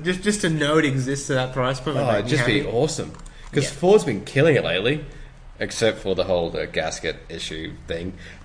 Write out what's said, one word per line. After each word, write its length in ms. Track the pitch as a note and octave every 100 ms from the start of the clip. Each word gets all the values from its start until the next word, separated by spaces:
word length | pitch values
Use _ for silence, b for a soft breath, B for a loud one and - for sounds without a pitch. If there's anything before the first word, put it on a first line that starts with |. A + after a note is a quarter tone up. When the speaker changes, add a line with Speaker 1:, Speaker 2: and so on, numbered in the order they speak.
Speaker 1:
just, 200 | E3 F#3
just 180 | G#3 G#3
to 80 | F3
know 280 | D#3 D3 D#3
it 60 | D3
exists 440 | C3 B2+ C#3 -
at 60 | C3
that 180 | B2+
price 260 | C3+ B2+ C3+
point 160 | D#3+ C3+
would 80 |
Speaker 2:
Oh, 40 | C3+
Speaker 1:
make 80 | G#2
Speaker 2:
it'd 100 | A2+
Speaker 1:
me 60 |
Speaker 2:
just 140 | B2 A#2+
be 120 | G2+
Speaker 1:
happy. 100 | F#2
Speaker 2:
awesome. 400 | A2+ D#3 - D#2 - B B B
'Cause 100 | D3 C3+
Speaker 1:
Yeah. 40 |
Speaker 2:
Ford's 340 | - F3+ G#3+
been 220 | C#3 G2 -
killing 300 | C3+ D#3+ A#2+
it 80 | D#2+
lately, 400 | F2+ A2+ D3+ - B B B - -
except 400 | G#2+ - A2 -
for 160 | G2 F2+
the 100 | F#2
whole, 280 | F2+ E2+ D#2
uh, 80 | D#2+
gasket 500 | - D#2+ - E2 - -
issue 420 | - - D#2 E2 - -
thing. 260 | E2+ F#2 B B B